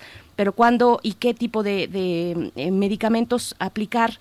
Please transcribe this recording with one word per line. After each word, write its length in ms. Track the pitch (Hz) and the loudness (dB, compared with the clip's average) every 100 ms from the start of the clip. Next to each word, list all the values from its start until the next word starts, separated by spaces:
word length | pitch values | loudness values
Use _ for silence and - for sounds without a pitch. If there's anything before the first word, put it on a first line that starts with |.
| - - - | -16 -20 -10
Pero 200 | - 202 | -2 0
cuándo 440 | 196 233 240 240 240 | 4 4 6 4 4
y 100 | 220 | 0
qué 200 | 190 240 | -2 -2
tipo 280 | 240 240 220 | -2 -2 -2
de, 240 | 202 196 165 | -2 -2 -2
de, 640 | 190 185 170 175 170 117 - | -2 -2 -2 -2 -4 -6 -4
eh, 140 | 151 | -2
medicamentos 840 | 190 202 202 220 226 233 240 - - | 0 0 0 0 0 0 -2 -4 -8
aplicar, 540 | 185 - 208 233 226 - | -6 -6 -4 0 -2 -4